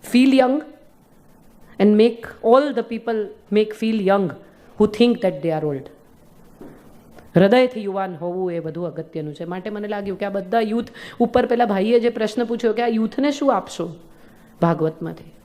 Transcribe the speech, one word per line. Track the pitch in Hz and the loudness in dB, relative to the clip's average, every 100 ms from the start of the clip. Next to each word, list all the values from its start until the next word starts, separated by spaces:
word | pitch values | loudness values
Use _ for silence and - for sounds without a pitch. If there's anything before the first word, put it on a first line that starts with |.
| - | 0
feel | 240 262 262 | 2 4 4
young | 254 285 - - - _ _ _ _ _ - _ - - | 4 0 -4 -20 -20 _ _ _ _ _ -20 _ -20 2
and | 202 208 | 4 6
make | 226 233 - - 226 | 4 2 -14 -4 4
all | 254 294 233 | 4 4 -4
the | 226 | -6
people | 226 233 220 202 - _ 208 | -8 -4 -4 -6 -12 _ 0
make | 214 214 | 0 -2
feel | 220 220 190 | -2 0 2
young | 196 180 123 - _ - - | 2 0 -4 -18 _ -20 0
who | 214 - | 0 4
think | 240 240 | 2 4
that | 190 156 | -2 -2
they | 165 156 | -4 -2
are | 151 | -4
old. | 139 - - - _ - - - - - - - - - - - 170 | -6 -10 -20 -20 _ -20 -20 -20 -20 -20 -20 -20 -20 -20 -20 0 4
હૃદયથી | 196 247 254 254 | 6 6 2 -2
યુવાન | 202 196 190 165 | -8 -6 -6 -8
હોવું | 175 180 185 | -8 -4 -4
એ | 170 | -6
બધું | 160 156 175 | -8 -8 -8
અગત્યનું | 156 160 160 151 | -8 -10 -10 -10
છે. | 143 | -10
માટે | 170 180 185 | -10 -10 -8
મને | 208 208 | -8 -8
લાગ્યું | 208 196 190 | -8 -8 -6
કે | 202 | -6
આ | 196 | -6
બધા | 185 226 | -2 -2
યુથ | 220 233 240 - - - | 0 -2 -6 -14 -20 -2
ઉપર | 233 254 240 | 2 2 2
પેલા | 240 233 | 2 2
ભાઈએ | 196 208 240 | 2 2 4
જે | 233 233 | 2 -2
પ્રશ્ન | 214 254 | -4 -2
પૂછ્યો | 233 233 233 | -4 0 0
કે | 214 | 0
આ | 233 226 | 0 0
યુથને | 220 - 277 | -2 0 -2
શું | 277 277 208 | 0 0 0
આપશો | - - 175 160 - - - - - - | -4 -10 -10 -10 -20 -20 -20 -20 -20 -2
ભાગવતમાંથી? | 170 156 156 160 165 165 - - | 0 2 -2 -4 -12 -12 -18 -20